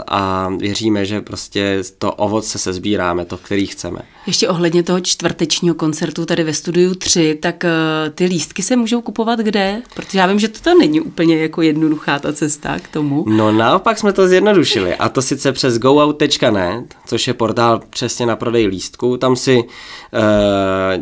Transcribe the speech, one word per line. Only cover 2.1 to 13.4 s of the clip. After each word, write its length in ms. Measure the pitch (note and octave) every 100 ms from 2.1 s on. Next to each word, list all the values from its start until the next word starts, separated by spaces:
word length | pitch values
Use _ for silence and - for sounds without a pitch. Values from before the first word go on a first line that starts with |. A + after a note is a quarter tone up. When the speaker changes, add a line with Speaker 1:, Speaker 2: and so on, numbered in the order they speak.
Speaker 1:
ovoce 460 | - G2+ G#2+ G#2 G2+
sezbíráme, 680 | F#2+ F#2 G#2 G2 F2+ F2 E2+
to, 120 | F#2
který 280 | - G2+ F#2+
chceme. 320 | - F2 F2+ - - G3
Speaker 2:
Ještě 220 | - D#3+
ohledně 340 | E3+ E3+ F3
toho 160 | F3 F3+
čtvrtečního 760 | F3+ - E3+ - E3 - F3 D#3
koncertu 500 | D#3 D#3 D#3+ D#3+ E3
tady 180 | E3+
ve 100 | D#3
Studiu 420 | D3 F3+ E3+ F#3 F#3
tři, 420 | - F3 D#3 D#3
tak, 240 | F3 E3 F3
eh, 40 | D#3+ D#3+ D#3 D#3 D3+
ty 100 | F3+
lístky 380 | F3 - -
se 120 | F3 B3
můžou 260 | A3 A#3+
kupovat 380 | A#3 G#3 A3 A#3
kde? 420 | G#3+ G3+ G3 G#3+ - -
Protože 240 | - F#3+
já 60 | F#3
vím, 120 | G3+
že 80 | A3
to 300 | - E4 F4+
není 220 | D#3+ D3+
úplně 360 | D4+ - E3 D#3
jako 240 | D#3 E3
jednoduchá 580 | D#3+ D3+ D#3+ D3+ - C#3+
ta 140 | D3
cesta 460 | D3 D3+ - C#3 D3
k 80 | -
tomu. 380 | D#3 D3 C#3+ G#2+
Speaker 1:
No 240 | G#2+